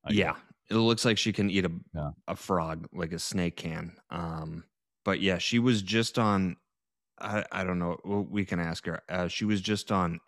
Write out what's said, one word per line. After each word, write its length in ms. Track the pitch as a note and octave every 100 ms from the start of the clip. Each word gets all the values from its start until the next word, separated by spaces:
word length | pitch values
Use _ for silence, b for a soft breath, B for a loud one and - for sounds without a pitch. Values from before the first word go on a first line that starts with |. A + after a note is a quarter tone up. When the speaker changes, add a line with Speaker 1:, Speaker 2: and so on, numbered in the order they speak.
| -
Speaker 1:
I 60 |
Speaker 2:
Yeah. 240 | G2+ E2+ D#2
Speaker 1:
guess. 20 | - - _
Speaker 2:
It 40 |
looks 300 | A2+ A2+ A2+
like 140 | B2 G#2+
she 140 | A2+
can 180 | G2+ G2+
eat 140 | F#2+
a, 80 | F2+ E2+ -
Speaker 1:
Yeah. 160 | E2 C#2+ - -
Speaker 2:
a 80 | F#2
frog 520 | - F#2 D#2+ D#2+ -
like 200 | F2 E2
a 60 | E2+
snake 380 | - F#2+ F2 -
can. 400 | E2+ E2 E2 - _
Um, 540 | - E2 D#2+ D#2+ E2 - _ _ _
but 160 | - F#2
yeah, 180 | F#2+ F#2
she 200 | - A#2+
was 240 | B2 A2
just 360 | F#2+ A2 A2+ -
on, 380 | A2 G2 F#2 - _ _ _ _ _ -
I, 260 | G2+ G#2+ -
I 120 | F#2+
don't 140 | F#2 F2+
know. 220 | F2 E2+
Well, 200 | - G2+
we 200 | F#2+ G2+ F#2
can 140 | F2+
ask 260 | E2+ E2+ -
her. 160 | E2 -
Uh, 200 | F2+ F2
she 160 | -
was 160 | G#2+ G#2
just 320 | G2+ G#2 -
on 280 | G2 F2 E2+